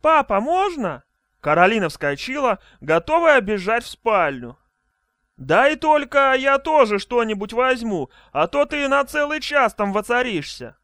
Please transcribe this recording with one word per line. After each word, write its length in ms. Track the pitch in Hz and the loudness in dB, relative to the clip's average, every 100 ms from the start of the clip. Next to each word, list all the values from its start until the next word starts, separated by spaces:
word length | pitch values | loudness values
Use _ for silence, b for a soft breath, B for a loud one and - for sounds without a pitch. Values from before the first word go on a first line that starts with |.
"Папа, 380 | 302 320 - 202 | 4 2 2 -2
можно?" 640 | 254 359 392 320 196 131 _ _ _ _ | 0 0 -2 -4 -6 -8 _ _ _ _
Каролина 480 | 147 156 185 226 170 | 0 4 4 4 -2
вскочила, 720 | - 147 143 - 277 254 190 b b | -4 -6 -4 -8 -4 -2 -2 b b
готовая 600 | 139 165 165 330 330 277 | -2 -2 2 2 4 4
бежать 440 | 196 208 185 233 | 2 -4 -2 -4
в 40 | - | -6
спальню. 720 | - 226 202 156 135 120 - _ _ _ _ _ _ _ _ | -6 0 0 0 -4 -14 -18 _ _ _ _ _ _ _ _
"Дай 380 | 135 175 277 302 | 0 2 4 2
только 580 | 311 302 277 285 269 | 2 2 2 2 2
я 240 | 262 269 277 | 2 2 0
тоже 400 | 294 311 226 202 | 2 2 4 0
что-нибудь 540 | - 240 226 208 208 | -2 -4 -2 -6 -6
возьму, 580 | 226 262 254 233 185 131 b b | -2 0 0 -4 -6 -6 b b
а 140 | 143 - | -2 0
то 200 | 285 294 | 0 0
ты 200 | 294 277 | -2 0
на 160 | 277 | 0
целый 360 | 269 302 294 302 | 0 -4 -4 -4
час 340 | - 294 240 | -2 0 0
там 180 | - 202 | 0 -4
воцаришься. 840 | 202 208 240 254 180 - - 117 _ | -4 -2 -2 -2 -6 -8 -14 -16 _